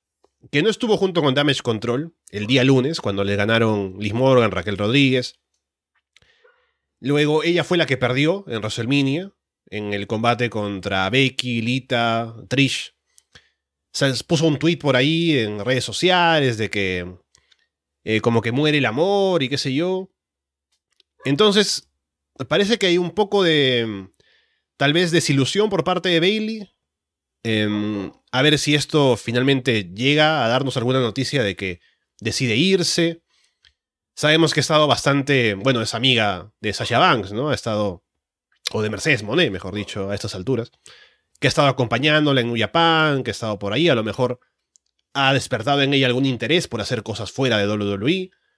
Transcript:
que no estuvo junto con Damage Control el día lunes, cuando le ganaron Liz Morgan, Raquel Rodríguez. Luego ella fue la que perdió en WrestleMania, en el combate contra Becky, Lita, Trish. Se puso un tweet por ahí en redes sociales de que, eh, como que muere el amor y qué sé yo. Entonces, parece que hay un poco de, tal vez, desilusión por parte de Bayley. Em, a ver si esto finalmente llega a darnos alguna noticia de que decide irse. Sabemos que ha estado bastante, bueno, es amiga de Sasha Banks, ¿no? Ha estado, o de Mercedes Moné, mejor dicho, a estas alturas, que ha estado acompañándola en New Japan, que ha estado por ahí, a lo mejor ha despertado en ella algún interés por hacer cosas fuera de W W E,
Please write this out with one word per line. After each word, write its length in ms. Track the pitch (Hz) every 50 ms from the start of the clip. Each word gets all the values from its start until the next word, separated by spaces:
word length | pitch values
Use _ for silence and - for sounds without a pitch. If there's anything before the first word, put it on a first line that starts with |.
| _ _ _ _ _ _ _ _ - -
que 120 | - 143
no 80 | 170 220
estuvo 260 | 208 - 254 220 208
junto 260 | - 196 190 170 175
con 120 | 151 139 131
Damage 280 | 143 147 147 135 -
Control 520 | - 123 110 104 - 113 120 131 160 170 - _ _ -
el 160 | - 101 104
día 180 | 107 131 131 123
lunes, 360 | 135 135 127 127 147 165 -
cuando 240 | - 104 98 98 101
le 120 | 98 101
ganaron 600 | 101 101 107 113 113 113 110 107 101 98 95 92 98
Liz 160 | 104 104 104
Morgan, 360 | 120 131 135 131 123 117 104
Raquel 280 | 92 90 87 107 101 92
Rodríguez. 600 | 104 104 123 143 139 131 131 127 123 - - _ _ _ _ _ _ _ _ _ _ _ _ _ _ _ _ _ _ _ _ _ _ _ _ _ _ _ _ _ _ _ _ _
Luego 460 | 113 131 143 147 151 147 151 156 151
ella 180 | 170 175 175
fue 140 | 151 - 180
la 100 | 175 156
que 120 | 135 135 127
perdió 460 | 127 120 127 131 147 160 185 202 196 -
en 120 | 120 110
WrestleMania, 720 | 101 104 - - 113 120 143 143 139 135 139 165 190 202 - _ _ _ _ _ _
en 260 | _ - 107 104 104
el 140 | 104 101 101
combate 440 | - 113 110 113 117 120 107 120 113
contra 580 | 113 110 104 101 101 95 85 101 95 95 92 98
Becky, 500 | 117 135 135 131 131 - 123 123 120 117
Lita, 720 | 110 117 127 131 127 - 127 117 117 117 113 113 117 117 113 117 - -
Trish. 460 | - 139 139 127 - - - - _ _ _ _ _ _ _ _ - - _ _ _ _ _ _ _ _ _ _
Se 200 | - - 143 139 127 117 -
puso 220 | - 170 139 165
un 120 | 160 151 135
tweet 180 | 151 170 170
por 180 | - - 143 127
ahí 440 | - 131 151 160 165 170 165 151 127
en 260 | 110 104 104 104 101
redes 180 | 123 131 123
sociales 760 | - - 104 - 160 180 180 180 175 165 165 156 139 127 117 107
de 100 | 110 98
que, 480 | - 101 98 95 92 90 87 90 92 - _ _ _ _ _ _ _ _ _ _ _ _ _ _ _ _ -
eh, 160 | - 110 110
como 220 | - 120 113 113
que 100 | 104 117
muere 240 | 117 135 151 151 151
el 80 | 147 131
amor 580 | 110 107 135 170 196 202 202 196 190 180 156
y 60 | 139 120
qué 80 | 135
sé 160 | 135 - 135
yo. 380 | 131 143 - 139 185 185 190 - _ _ _ _ _ _ _ _ _ _ _ _ _ _ _ _ _ _ _ _ _ _ -
Entonces, 640 | 165 185 185 214 208 190 214 202 202 - - - _ _ _ _ _ _ _ _ _ _ - 131
parece 320 | - 147 180 202 196 233 -
que 100 | 202 180
hay 100 | 170 180
un 140 | 175 170
poco 300 | 165 208 208 202 202 202
de, 680 | 190 165 156 147 139 131 127 117 113 110 104 98 95 - _ _ _ _ _ _ _ _ _ _ _ _ _
tal 160 | - 139 143
vez, 200 | 147 170 185 170
desilusión 580 | 165 160 - - 143 135 131 - - 196 214 214
por 120 | 202 170
parte 280 | - 185 180 170 - 185
de 100 | 175 165
Bayley. 500 | 165 190 214 220 214 214 226 220 202 - _ _ _ _ _ _ _ _ _ _ _ _ _ _
Em, 720 | - 113 113 107 107 107 104 104 104 107 107 101 95 - - _ _ _
a 100 | - 127
ver 160 | 139 - 151 143
si 160 | - 147 147
esto 420 | 147 - - - 156 143 131 120
finalmente 680 | - - - 117 123 127 139 139 131 123 131 117 107 95 85 90
llega 500 | 107 127 139 147 151 151 156 160 147 117
a 40 | 113
darnos 280 | 120 131 139 135 -
alguna 240 | 127 113 127 131 131
noticia 420 | 123 113 95 135 127 - 143 135
de 140 | 113 101 90
que 240 | - 98 92 87 - _ _ _ _ _ _ _ -
decide 340 | - 113 - - 135 120 110
irse. 640 | 120 175 190 190 180 165 - - - 165 170 165 165 _ _ _ _ _ _ _ _ _ _ _ _ _ _ _ _ _ _ _
Sabemos 380 | - - 147 156 160 165 151
que 80 | - 151
ha 20 |
estado 240 | 135 - 160 151 151
bastante, 680 | 147 127 - - 151 139 139 135 143 143 131 117 110 101
bueno, 260 | 95 101 135 131 117
es 140 | 110 - -
amiga 580 | 113 123 135 127 113 110 104 92 87 78 107 _ _
de 140 | - 107 101
Sasha 240 | - 117 - 117 120
Banks, 340 | 170 185 151 113 98 95
¿no? 160 | 104 110 139 151
Ha 60 | 131
estado, 500 | - - 120 107 107 104 101 87 - _ _ _ _ _ _ _ _ _ _ _ _ - -
o 100 | - 110
de 80 | 107 107
Mercedes 320 | 107 101 - 160 143 107
Moné, 280 | 107 101 120 175 175 120
mejor 240 | 95 90 - 95 92
dicho, 360 | 104 101 - - 104 98 98
a 40 | 104
estas 200 | - - 107 -
alturas, 360 | 95 90 127 135 120 113 - _ _ _ - - - - _ _ _ _ _ _ _
que 100 | - 127
ha 20 |
estado 180 | - 160 143 139
acompañándola 720 | 131 - 123 113 117 117 143 156 151 156 151 147 139 131
en 60 | 113
New 120 | 120 120 113
Japan, 640 | 107 104 - 165 165 165 165 160 156 156 143 135
que 80 | 120 113
ha 20 |
estado 260 | 101 - 117 110 107 98
por 160 | 104 98 104
ahí, 160 | 127 170 175
a 40 | 135
lo 80 | 117
mejor 380 | 110 107 101 - 127 120 123 - _ _ _ _ _ _ _ _ _ _ _ _ _ _
ha 220 | - 143 135 135 139
despertado 480 | 131 - - 131 107 107 135 143 143
en 100 | 139 139
ella 140 | 143 135 135
algún 180 | 123 120 127 139
interés 420 | 135 127 113 120 113 160 180 -
por 140 | - - 110
hacer 220 | 101 - 127 113
cosas 280 | 101 - 104 - 107 -
fuera 280 | - - 139 127 113 107
de 80 | 101
W 240 | 104 107 104 104 101
W 320 | 101 98 104 139 180 190
E, 80 | 185 185 _ _ _ _ _